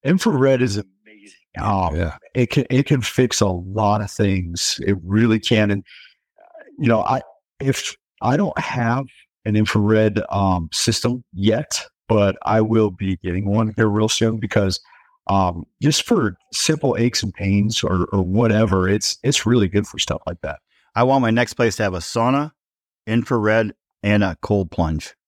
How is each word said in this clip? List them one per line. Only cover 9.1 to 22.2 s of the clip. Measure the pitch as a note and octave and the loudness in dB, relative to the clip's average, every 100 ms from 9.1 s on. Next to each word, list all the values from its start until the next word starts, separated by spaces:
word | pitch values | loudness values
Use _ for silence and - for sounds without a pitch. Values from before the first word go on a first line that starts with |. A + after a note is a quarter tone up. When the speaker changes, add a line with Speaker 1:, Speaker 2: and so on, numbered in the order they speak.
| _ _ _ | _ _ _
Speaker 1:
an | A2+ | -2
infrared, | G#2+ G#2 A2 G#2 A2 A2 G2 - | 0 2 2 4 4 4 0 -4
um, | G2+ G2 F2+ E2 | 0 0 0 -2
system | - - A2 B2 B2 - | -4 -2 0 -2 -4 -8
yet, | F2+ G2+ C3 D3 - - _ _ | -2 0 0 -2 -8 -10 _ _
but | A2 G2+ F#2+ | 2 2 0
I | - A2 | 0 2
will | A2 A2 G#2+ | 2 2 2
be | F#2 G2 F#2 | 0 -4 -4
getting | F#2 F2+ G2+ | -4 -4 0
one | G#2 G#2+ G#2+ | 0 0 0
here | A2 | 0
real | G#2 A2 | 2 0
soon | - A2+ A2 | 2 0 0
because, | G#2 - G2 F#2+ _ _ _ _ - | -2 0 0 -2 _ _ _ _ -2
um, | G2 F#2 E2+ - _ | 0 0 -2 -12 _
just | D3 D#3 | 0 0
for | - A3 A2 F#2 _ | 2 2 2 -4 _
simple | - - D#3 C#3 A2+ | -4 -2 0 0 0
aches | A#2+ - | 0 0
and | G#2 | -6
pains | - G2 G2+ G#2 A2+ | -4 0 2 2 -2
or, | A2+ F#2 F2+ | -2 0 0
or | G2 | -2
whatever, | F2+ G2 A#2 G#2+ A2 F#2+ F#2 | 0 2 2 2 2 2 2
it's, | G#2 - - | 0 -2 -4
it's | B2+ D3 G#2+ | -2 0 2
really | B2 G2 | 2 2
good | G2+ G#2+ | 0 -2
for | - | -6
stuff | - C#2+ - | -6 -6 -8
like | F2+ | -10
that. | D2+ C#2+ _ _ _ - | -10 -12 _ _ _ -2
Speaker 2:
I | |
want | B2 C3+ | 2 2
my | A#2+ | 2
next | A2+ A#2+ | 0 0
place | - A#2 - | 0 -2 0
to | |
have | G#2 | -4
a | F#2 | -4
sauna, | - A#2 | -6 -2